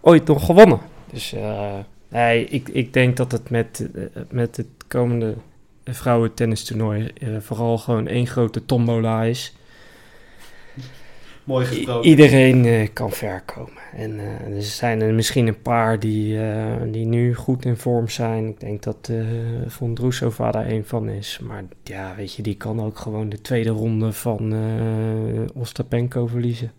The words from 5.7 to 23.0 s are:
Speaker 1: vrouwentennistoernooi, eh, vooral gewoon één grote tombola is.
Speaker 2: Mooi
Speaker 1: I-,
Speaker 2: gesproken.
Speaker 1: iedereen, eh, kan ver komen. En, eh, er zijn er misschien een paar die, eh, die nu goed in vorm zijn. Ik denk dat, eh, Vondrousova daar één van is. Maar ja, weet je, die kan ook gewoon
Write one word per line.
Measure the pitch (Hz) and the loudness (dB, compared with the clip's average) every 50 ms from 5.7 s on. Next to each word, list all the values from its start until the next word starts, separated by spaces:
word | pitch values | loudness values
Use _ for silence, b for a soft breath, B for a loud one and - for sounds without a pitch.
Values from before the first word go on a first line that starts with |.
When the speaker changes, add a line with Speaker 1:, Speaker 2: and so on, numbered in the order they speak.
| _ _ _ | _ _ _
Speaker 1:
vrouwentennistoernooi, | - 120 - - 131 120 117 117 110 - - 123 113 110 - - - 113 107 110 107 104 107 110 - - - | -14 -12 -6 -2 0 2 2 2 0 0 -2 -2 -2 -2 -4 -6 -8 -4 -4 -2 -2 -2 -4 -4 -6 -8 -10
eh, | 143 117 107 107 | -8 -8 -6 -8
vooral | 104 - 113 110 117 117 117 | -8 -8 -6 -4 -2 -2 -2
gewoon | 113 - - 120 110 110 | -2 -2 -2 -2 -2 0
één | - 104 117 123 | -2 -2 -2 -2
grote | 123 127 131 117 110 - 117 - | -2 0 -2 -2 0 -2 -6 -4
tombola | - 131 120 117 117 117 113 113 113 113 110 113 | 0 0 2 2 2 2 0 0 0 0 0 0
is. | 113 117 123 - - - B B B B B B B B B B B B B B B B B B B B B B B B 131 127 B B B B B B B B B B B B | -2 -2 -4 -8 -14 -16 B B B B B B B B B B B B B B B B B B B B B B B B -18 -18 B B B B B B B B B B B B
Speaker 2:
Mooi | - 131 127 127 | -2 -2 0 0
Speaker 1:
I-, | |
Speaker 2:
gesproken. | 127 - - - - 120 - - 175 | 0 -2 -4 -4 -2 -2 4 8 8
Speaker 1:
iedereen, | 156 139 151 135 139 135 131 131 127 131 120 | 10 12 10 10 10 8 8 8 8 6 6
eh, | 117 117 113 107 107 - | 6 4 4 2 0 -2
kan | - 120 110 | -6 -6 -6
ver | - - - 101 95 92 - | -6 -6 -6 -8 -8 -8 -12
komen. | - - - - - - - - - - | -14 -16 -14 -16 -18 -18 -20 -20 -18 -12
En, | - 110 107 107 104 | -10 -10 -8 -8 -8
eh, | 104 104 104 117 120 107 101 | -8 -10 -10 -10 -10 -8 -8
er | 101 101 | -6 -6
zijn | 104 - - - 120 110 110 | -8 -6 -2 -2 0 0 2
er | 110 110 110 | 2 2 2
misschien | 113 110 - - 131 117 | 2 2 2 2 2 2
een | 113 107 - | 2 0 -2
paar | - 120 120 117 113 110 113 104 | -2 0 0 2 2 2 2 0
die, | 107 110 107 107 107 107 110 107 | 0 -2 0 0 -2 -2 -2 -2
eh, | 110 110 107 110 110 110 113 117 117 110 | -2 -4 -4 -4 -4 -4 -4 -4 -4 -4
die | 110 113 113 | -4 -4 -2
nu | 113 117 117 120 123 120 | 0 2 2 2 0 0
goed | - - - 131 127 - | -2 -2 -2 -2 -2 -2
in | 127 120 | -4 -4
vorm | 110 - 123 120 117 113 110 | -2 -2 0 0 0 0 -2
zijn. | - - 120 113 113 110 110 | -4 -4 -4 -2 -2 -2 -4
Ik | 110 104 - | -6 -8 -10
denk | - 113 107 104 - | -8 -8 -8 -6 -6
dat, | 117 110 - - - | -8 -8 -8 -8 -6
eh, | 117 113 110 110 117 117 117 117 117 120 120 | -4 -4 -4 -4 -4 -4 -6 -6 -6 -6 -8
Vondrousova | 117 - - 123 117 113 113 120 127 127 127 127 120 110 - 120 117 | -8 -8 -6 -6 -6 -4 -2 -2 -2 -2 -2 -2 -4 -2 -2 -4 -2
daar | 117 110 113 | -2 -2 -4
één | - 110 110 104 | -2 -4 -4 -4
van | - - 117 110 107 | -4 -6 -6 -4 -4
is. | 104 101 101 - - - | -6 -8 -10 -12 -12 -12
Maar | - 117 110 101 95 92 - - - | -12 -12 -12 -12 -14 -16 -20 -20 -18
ja, | - 95 98 95 95 92 | -16 -14 -12 -12 -12 -10
weet | 104 101 92 - | -12 -12 -12 -10
je, | - | -8
die | 107 107 101 | -6 -6 -8
kan | 104 - 110 110 113 110 | -6 -8 -8 -6 -6 -6
ook | 110 107 | -8 -8
gewoon | - | -10